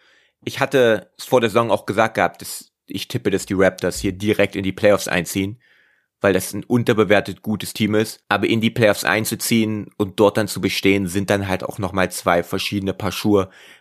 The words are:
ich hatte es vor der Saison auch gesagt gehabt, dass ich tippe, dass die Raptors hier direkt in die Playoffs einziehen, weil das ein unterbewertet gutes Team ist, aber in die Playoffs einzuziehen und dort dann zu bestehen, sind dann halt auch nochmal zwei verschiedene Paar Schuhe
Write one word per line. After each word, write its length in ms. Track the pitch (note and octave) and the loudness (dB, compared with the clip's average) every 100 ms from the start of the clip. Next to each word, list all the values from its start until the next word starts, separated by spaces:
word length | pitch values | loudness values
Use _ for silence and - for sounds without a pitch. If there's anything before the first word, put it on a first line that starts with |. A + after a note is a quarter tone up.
| _ _ _ _ | _ _ _ _
ich 160 | - - | -10 -4
hatte 500 | C#3 C#3 A#2+ G#2+ - - | 0 2 2 2 -4 -16
es 80 | |
vor 160 | - B2+ | 0 2
der 80 | A2+ | 2
Saison 200 | G2+ A#2 | 0 0
auch 160 | G2+ - | -2 -2
gesagt 300 | G#2 A2 - | 0 0 2
gehabt, 260 | F2 - | -2 -2
dass 300 | - - - _ - | -16 -16 -18 _ -14
ich 220 | G2 - | -12 -8
tippe, 220 | - - | -4 -2
dass 160 | F#2+ - | -2 -2
die 80 | |
Raptors 440 | F#2+ F#2 - F#2 - | 2 2 2 -4 -2
hier 140 | G2+ | -4
direkt 440 | F#2 G#2 G#2 G2+ - | -4 -2 2 0 0
in 60 | |
die 100 | F#2+ | -6
Playoffs 360 | F#2 G#2 G2 - | 0 2 2 2
einziehen, 500 | F2 E2+ G2 G2 A#2 _ _ _ _ _ _ | -4 -2 -4 -4 -8 _ _ _ _ _ _
weil 140 | G2+ | 2
das 180 | F#2 - | 2 -2
ein 120 | G2 | -10
unterbewertet 760 | - A#2+ A#2 G#2+ G2 G#2 - F#2 | -2 0 2 2 4 4 2 -8
gutes 300 | - G#2 - | -6 -6 -6
Team 220 | - A2 | -4 0
ist, 260 | G#2+ A2+ - - | 0 0 -4 -2
aber 180 | G2+ G2 | 0 2
in 140 | A2+ | 0
die 100 | A2 | 0
Playoffs 340 | A2+ A2 G2 | 2 2 2
einzuziehen 880 | - G2+ G#2+ G#2+ - A2+ A2 G#2+ - - | 0 -2 -2 -4 0 0 0 -2 -8 -6
und 240 | G#2 F#2 | -4 4
dort 160 | G#2 G#2+ | 4 4
dann 120 | G#2 | -2
zu 120 | - | -2
bestehen, 460 | F#2+ - G2 G2+ F#2+ | -4 0 2 2 0
sind 240 | F#2 F#2+ | -4 0
dann 180 | G#2 G2 | -2 0
halt 160 | F#2 | -4
auch 140 | B1+ - | -6 -6
nochmal 320 | F#2+ F#2 F#2 | -6 -2 -2
zwei 320 | - - F2 | -2 0 0
verschiedene 500 | E2+ G2 - G2+ G2 | 0 -6 -4 -4 -4
Paar 200 | F2+ F#2 | -4 -6
Schuhe 360 | - A2 G2+ F#2 - - - | -4 2 2 2 -8 -20 -20